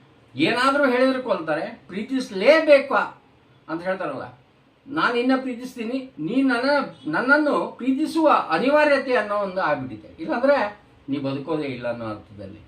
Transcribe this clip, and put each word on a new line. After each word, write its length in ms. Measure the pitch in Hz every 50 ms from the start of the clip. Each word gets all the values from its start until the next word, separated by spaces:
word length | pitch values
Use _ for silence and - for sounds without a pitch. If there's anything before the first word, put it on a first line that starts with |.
| - _ _ _ _ _ -
ಏನಾದ್ರೂ 540 | 127 165 214 233 247 254 277 277 294 285 247
ಹೇಳಿದ್ರೆ 320 | 240 254 262 262 254 - -
ಕೊಲ್ತಾರೆ, 580 | 226 190 170 160 160 151 156 - 226 - - -
ಪ್ರೀತಿಸ್ಲೇಬೇಕಾ 1400 | - 180 208 226 - 269 254 202 - 202 185 208 269 311 320 311 311 285 262 254 - 240 202 - - - - _ _ _ _ _ _ _ _ _ 156
ಅಂತ 140 | 160 170 180
ಹೇಳ್ತಾರಲ್ಲ, 560 | 185 190 190 180 120 - - - - - - _ _ _ _ _ _ _ _ _
ನಾನು 300 | - 277 - - 247 240
ಇನ್ನ 160 | 240 247 262 262 254
ಪ್ರೀತಿಸ್ತೀನಿ, 720 | 262 262 233 226 254 - - 240 214 226 262 269 - - - 151
ನೀ 240 | 151 175 240 269 269
ನನ್ನ, 280 | 262 240 233 254 285 294 277 - - - - 269
ನನ್ನನ್ನು 680 | 302 311 - 240 262 285 302 302 285 - 170 196 - - -
ಪ್ರೀತಿಸುವ 520 | 233 262 269 285 311 269 - 320 311 285 240 - - -
ಅನಿವಾರ್ಯತೆ 680 | 160 170 233 269 294 302 294 294 277 262 - 262 247
ಅನ್ನೋ 200 | 226 208 208 202
ಒಂದು 240 | 208 202 190 180 190
ಆಗ್ಬಿಟ್ಟಿದೆ, 600 | 180 156 147 131 127 110 107 101 - - - - 160
ಇಲ್ಲಾಂದ್ರೆ 580 | - 285 240 262 277 285 254 208 208 - - _ _ _ _ _ -
ನೀ 100 | 135 143
ಬದುಕೋದೇ 440 | 135 135 135 131 131 165 156 151 147
ಇಲ್ಲ 260 | 135 123 120 120 120
ಅನ್ನೋ 180 | 117 117 113
ಅರ್ಥದಲ್ಲಿ. 520 | 110 104 101 - - 104 101 98 95 - - -